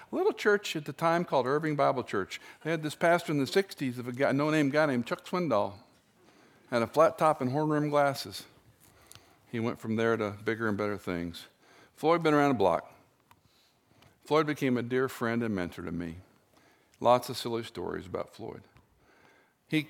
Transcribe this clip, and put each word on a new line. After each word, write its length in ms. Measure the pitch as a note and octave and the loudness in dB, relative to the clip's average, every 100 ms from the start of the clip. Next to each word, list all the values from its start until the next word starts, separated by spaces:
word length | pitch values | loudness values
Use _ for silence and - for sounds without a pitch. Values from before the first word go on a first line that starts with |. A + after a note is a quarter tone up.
| - | -8
a 20 | |
little 180 | C#4 F#4+ | -2 -2
church 440 | - A3 G3+ - E3 | 0 2 2 0 -8
at 80 | |
the 80 | D3 | -8
time 320 | C#3+ E3 E3+ | -2 0 0
called 200 | F3 D3 | 0 0
Irving 300 | B2 D3 D#3+ | 2 0 -2
Bible 300 | C#3+ C#3 C3 | 0 2 0
Church. 360 | A#2 G#2+ F2+ - - - | -2 -2 -4 -8 -16 -10
They 80 | D#3 | -4
had 140 | E3 | -4
this 100 | D3+ | -4
pastor 380 | - E3+ E3+ E3+ | 0 2 2 2
in 80 | D3 | -2
the 80 | B2+ | 0
sixties 500 | F#3+ G3 - C3+ B2 | 0 -2 -4 -6 -6
of 80 | A#2+ | -6
a 60 | |
guy, 180 | B2 B2+ | 0 2
no-name 400 | C3+ D3+ D#3 C#3+ | 2 2 2 2
guy 160 | D3 D#3 | 2 2
named 200 | B2 A#2+ | 2 -2
Chuck 200 | F3 - | -6 -4
Swindoll. 480 | F3+ E3 G#2+ G2+ G2+ - _ _ _ _ _ _ _ - | -4 0 0 0 -6 -20 _ _ _ _ _ _ _ -4
Had 120 | A#2+ | -2
a 40 | A2+ | 0
flat 320 | D3 D#3+ - | 4 4 4
top 220 | D#3+ D3 | 2 2
and 100 | B2+ | 0
horn-rimmed 400 | C#3 D#3 D3+ D3 | 0 0 0 2
glasses. 540 | D3 C#3+ C3 G2 F#2 - - _ _ - - - - _ _ - | 2 2 -2 -10 -12 -18 -20 _ _ -20 -20 -20 -20 _ _ -10
He 80 | A#2+ | -4
went 220 | A2+ - | -4 -4
from 160 | A2+ A2 | -4 0
there 200 | A2+ A2 | 2 2
to 200 | G#2+ G#2 | -2 -4
bigger 240 | G#2+ A2+ A2+ | -4 -2 -2
and 100 | G2+ | -2
better 180 | G#2 G2+ | -2 -4
things. 520 | - F2 E2+ E2 - _ _ - - - | -4 -4 -6 -10 -18 _ _ -20 -20 -2
Floyd 260 | D#3 E3+ | 2 2
been 100 | D#3+ | 4
around 180 | D3 C#3+ | 4 4
the 40 | |
block. 380 | B2 F#2+ D#2+ - - _ _ _ _ _ _ _ _ _ _ - _ | 4 4 2 -2 -20 _ _ _ _ _ _ _ _ _ _ -20 _
Floyd 220 | - D3+ D3+ | 0 2 2
became 320 | C#3+ C#3 B2 | 0 0 0
a 40 | |
dear 260 | A#2 B2+ C3 | 0 0 0
friend 340 | - A#2 A#2 | -2 -2 0
and 100 | A2+ | -2
mentor 300 | G2 F2 - | -2 -4 -6
to 100 | F2 | -8
me. 260 | E2+ E2+ F2 - _ _ _ _ _ _ - | -6 -8 -10 -18 _ _ _ _ _ _ -2
Lots 280 | A#2 B2 B2 | 4 4 2
of 80 | A#2+ | -8
silly 280 | B2 A#2 | -6 -6
stories 420 | A2+ - F2 E2+ F2 | -8 -8 -8 -8 -8
about 260 | - - | -8 -8
Floyd. 300 | - A2 - - - _ _ _ _ _ _ _ _ - | -12 -14 -14 -18 -20 _ _ _ _ _ _ _ _ -4
He 220 | D#3 | -2